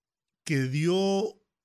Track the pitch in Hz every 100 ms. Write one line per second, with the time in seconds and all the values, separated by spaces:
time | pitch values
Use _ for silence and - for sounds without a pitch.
0 | _ _ _ _ - 143 131 143 165 185
1 | 196 196 214 - _ _